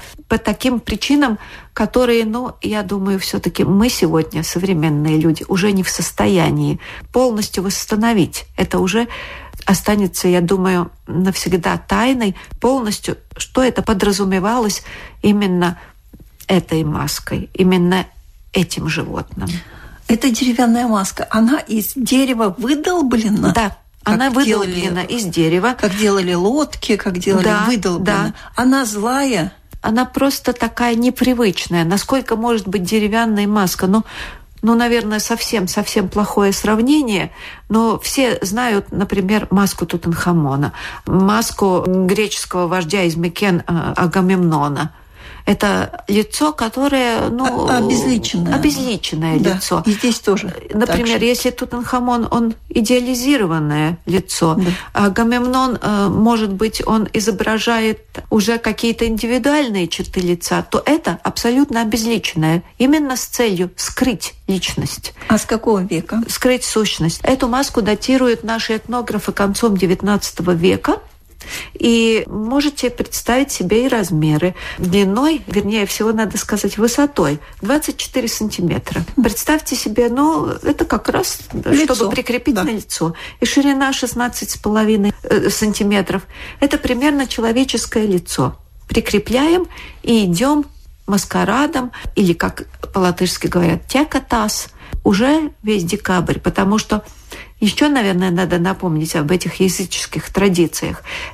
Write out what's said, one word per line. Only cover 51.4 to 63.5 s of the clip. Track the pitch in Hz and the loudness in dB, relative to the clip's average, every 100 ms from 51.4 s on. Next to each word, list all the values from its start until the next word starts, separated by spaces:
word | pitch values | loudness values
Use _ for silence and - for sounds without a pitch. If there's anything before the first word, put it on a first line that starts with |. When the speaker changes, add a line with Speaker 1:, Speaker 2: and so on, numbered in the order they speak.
| 254 | -2
Speaker 1:
Тутанхамон, | 247 247 240 233 247 247 240 220 | -4 -6 -6 -2 -2 0 0 0
он | 240 233 220 - | 0 0 -4 -4
идеализированное | 240 214 247 247 247 262 277 190 160 151 151 156 170 - | -2 2 2 2 -2 2 2 2 0 0 0 0 -2 -2
лицо, | 185 - - 165 156 | -2 -2 0 2 2
Speaker 2:
Да. | 180 180 - | 0 -2 -4
Speaker 1:
Агамемнон, | - 202 185 233 247 247 262 262 - | 0 2 2 2 2 2 2 0 0
э, | - 208 202 | -2 0 2
может | 202 220 233 214 | 4 4 4 0
быть, | 190 220 - - | 0 -2 -2 0
он | 220 190 | 0 0
изображает | 220 208 190 214 214 233 226 220 214 - - - | 0 -2 -2 -2 0 0 0 0 -2 -10 -18 0
уже | 220 202 233 | 0 2 0
какие-то | 226 - 233 226 233 | -2 -2 -2 0 -2
индивидуальные | 220 233 247 269 302 262 196 165 | -2 0 0 2 2 0 -2 -2
черты | - 180 190 | -4 -4 -2
лица, | 175 175 - 175 | 0 -2 -2 -4
то | 175 - - | -2 -2 0
это | 311 220 170 | 0 0 -4
абсолютно | - - 233 254 285 226 | -6 -2 0 2 2 0
обезличенное, | 220 233 220 220 - 160 156 170 - - | 0 0 0 -2 -2 0 2 2 -2 0
именно | 262 311 285 247 | 2 4 2 -4
с | - | -4
целью | - 233 | -2 0